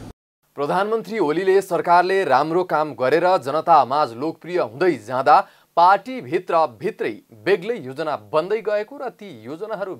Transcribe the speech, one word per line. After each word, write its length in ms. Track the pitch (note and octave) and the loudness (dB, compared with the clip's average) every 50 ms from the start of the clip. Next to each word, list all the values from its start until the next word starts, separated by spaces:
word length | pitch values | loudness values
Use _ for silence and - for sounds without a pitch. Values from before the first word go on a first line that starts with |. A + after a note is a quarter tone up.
| - - - _ _ _ _ _ _ _ _ | -18 -20 -20 _ _ _ _ _ _ _ _
प्रधानमन्त्री 600 | C3+ C#3+ C#3+ F3 F3+ G3+ G#3+ A3 A3+ F3+ F3+ A3 A3 | -6 -4 -2 0 0 0 0 -2 -4 -4 -6 -2 0
ओलीले 420 | F3 D3 D#3 E3+ G3 F#3+ F#3 G3 | 0 0 0 0 2 4 4 4
सरकारले 640 | F#3+ - F3 D#3+ D#3+ F3+ F3 F3 F3 F#3 F#3+ G3 F#3+ | 2 2 -2 -2 2 4 4 4 4 4 0 0 2
राम्रो 400 | C#3+ B2+ B2+ D3 D#3+ E3 F#3 F3+ | 2 2 2 2 2 0 -2 0
काम 280 | - E3+ D3+ D#3 D3+ C3+ | 0 0 -2 -2 -2 -4
गरेर 300 | A2 B2+ C3 C#3 E3+ E3+ F3+ F#3+ F3+ | -2 0 2 2 2 2 2 2 0
जनता 440 | A#2+ C3+ C#3 D#3+ D#3 F3 E3 D3 B2+ | 0 -2 -4 -2 2 4 4 4 4
माझ 240 | A#2 C3+ D3 D3+ A#2+ A#2 | 2 0 0 0 -2 -2
लोकप्रिय 460 | A#2 C#3 E3 E3 - - E3 F3+ F3 | -6 -6 -8 -8 -10 -12 -6 -4 -4
हुँदै 300 | C#3+ A2+ G#2+ C3+ F3+ F#3+ D3+ A#2 G#2 | -4 -4 -4 0 0 0 0 -2 -6
जाँदा 320 | A2 C3 B2+ C3+ C#3+ D3+ F#3 G3 - _ _ _ _ _ | -6 -4 0 4 6 6 6 4 0 _ _ _ _ _
पार्टीभित्र 800 | E3+ E3+ F#3 G3+ G3 - B3 C4 B3 D3+ B2 D#3 F#3 F3+ - F3 E3 D#3 C#3 A#2 G2+ | 4 6 6 4 2 0 -8 -12 -12 -8 -6 -6 -6 -4 0 0 0 0 0 -4 -8
भित्रै 320 | C#3+ F3+ F3+ - - C3+ G#2+ F#2+ _ _ A#2 A2 G#2+ | -8 -8 -6 -6 -6 -6 -6 -10 _ _ -20 -8 -2
बेग्लै 320 | E3+ G3+ F#3+ E3+ A3 B3 | -2 -2 0 -2 -8 -8
योजना 380 | G#3 C3 B2+ C3 C#3+ D#3+ D#3 C#3 A2 G#2+ G#2 | -8 -8 -12 -10 -8 -6 -6 -6 -6 -8 -4
बन्दै 300 | B2+ D#3 E3 F#3+ G#3+ A3+ | -2 -2 -2 -2 -4 -4
गएको 360 | F#3 G#3 G#3 G#3 G#3+ G#3+ C#4 | -4 -4 -4 -4 -6 -8 -12
र 120 | C#4+ C#4 A#3 | -12 -12 -12
ती 180 | - _ G#3 G3 C#3+ A2 G#2+ | -12 _ -18 -18 -18 -18 -14
योजनाहरू 520 | A#2 D3 E3 G#3+ G#3 A3 F3+ G3+ F#3+ E3 | -14 -12 -12 -10 -10 -8 -8 -8 -10 -10